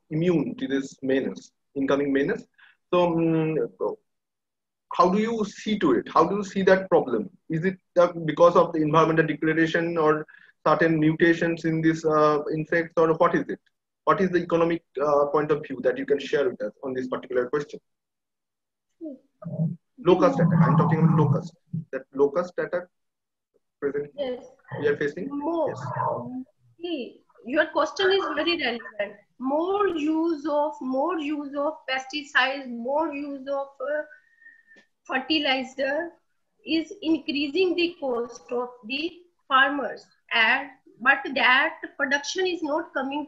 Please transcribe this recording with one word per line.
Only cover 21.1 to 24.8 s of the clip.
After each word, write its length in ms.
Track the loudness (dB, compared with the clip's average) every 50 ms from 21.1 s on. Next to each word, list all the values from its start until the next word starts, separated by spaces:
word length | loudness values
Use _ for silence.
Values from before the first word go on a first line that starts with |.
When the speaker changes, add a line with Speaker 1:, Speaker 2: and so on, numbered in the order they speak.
| 4 4
Speaker 1:
locust. 360 | 4 2 2 0 -2 -8 -14 _ _ _ -10 -10 -10 -8
That 100 | -10 -12 -12 _ 0
locust 380 | 0 0 2 2 -2 -4 -4 -6 -8
attack 300 | -6 -4 -6 -6 -6 -8 _ _ _ _ _ _ _ _ _ _ _ _ _ _ _ _ _ _
presently 300 | -6 -4 -4 -4 -8 -8 -8 -8
Speaker 2:
Yes. 260 | -6 -6 -6 -8 -10 -18 -20 _ _ -12 -8
Speaker 1:
we 80 | -2